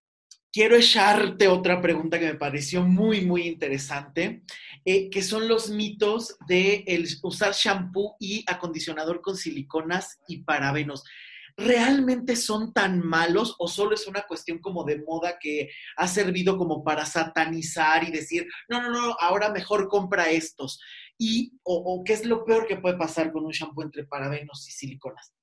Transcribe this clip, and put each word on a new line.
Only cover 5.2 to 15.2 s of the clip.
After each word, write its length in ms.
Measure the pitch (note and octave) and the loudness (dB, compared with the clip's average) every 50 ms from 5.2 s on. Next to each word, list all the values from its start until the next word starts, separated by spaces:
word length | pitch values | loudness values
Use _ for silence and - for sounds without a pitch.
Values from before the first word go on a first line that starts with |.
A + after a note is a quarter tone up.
son 260 | F#3 - G#3+ A3 A3+ A3+ | -2 -2 -2 -2 0 0
los 200 | A3+ A3 A3 G#3 | 0 0 0 -2
mitos 680 | G#3 G#3 G#3+ G#3 G#3+ G#3 G#3+ G#3 A3 A#3 A3+ - - - - D#3 | -4 -4 -4 -4 -2 0 0 0 0 -2 -4 -8 -12 -14 -2 0
de 340 | F3+ F3+ F#3+ G3 G#3 G3+ - | 2 4 4 4 2 0 0
el 200 | F#3+ F3 E3+ E3 - - - | -2 -2 -2 -2 -4 -6 -8
usar 300 | - F3+ - - G#3+ G3 | -8 -8 -2 0 0 0
shampoo 640 | G3+ - - A3 G3 F#3+ F3+ F3+ - G3 G3+ G#3 - _ | 2 2 2 2 0 0 -2 -4 -4 -4 -4 -4 -6 _
y 240 | G#3 F#3+ G#3 A3 - F3+ | -8 -6 -6 -6 -4 -4
acondicionador 720 | F3 F3 F3+ E3+ D#3+ D#3 - E3 D#3 D#3 D#3 E3 F3 E3+ | -4 -4 -6 -6 -6 -6 -8 -8 -6 -6 -4 -4 -4 -4
con 160 | - G3 F#3+ | -4 -6 -6
siliconas 840 | F#3 - D#3+ D3 C#3 C3+ - - D#3+ D#3 E3 F3+ F#3+ F#3+ - - _ _ - | -6 -8 -8 -8 -8 -10 -6 -6 -4 -2 -2 -4 -4 -4 -8 -14 _ _ -16
y 140 | - - - | -14 -10 -4
parabenos. 600 | - D3+ C#3+ C#3 C#3 C#3 D3+ D3+ D3 C#3 C3+ - - - - - - - - - - _ | -2 -2 0 0 0 0 -2 -4 -4 -8 -12 -14 -18 -20 -20 -20 -20 -20 -20 -20 -20 _
¿Realmente 800 | - G#3 B3 B3 A#3 A#3 C4 C#4 C#4 C4 B3+ B3+ A#3+ B3 C4 A#3 | -2 2 4 4 4 6 4 4 4 4 2 0 0 0 -2 -2
son 380 | A#3 - - G#3+ G#3+ A3 - | -2 0 -2 -2 -2 -4 0
tan 280 | - G#3+ G3 F#3 F#3 F3 E3 | 0 2 2 4 2 0 0
malos 500 | E3 D#3+ E3 E3+ E3+ E3+ G3+ A#3 A3+ - - | 2 2 2 2 4 2 2 0 -2 -4 -6
o 100 | F3 E3+ | -6 -4
solo 260 | - G3 G#3 G3+ G#3+ | -2 -2 0 0 0
es 140 | G#3+ - G3 | -2 -2 -6
una 140 | F#3+ G3+ | -8 -8
cuestión 360 | - - E3+ - - - E3+ E3 | -8 -8 -10 -10 -8 -8 -10 -8
como 240 | - G3 F3+ E3+ C#3+ | -8 -6 -6 -4 -4
de 180 | D3 D3 D3+ D3+ | -4 -4 -4 -4
moda 340 | D#3+ E3 E3 | -6 -4 -4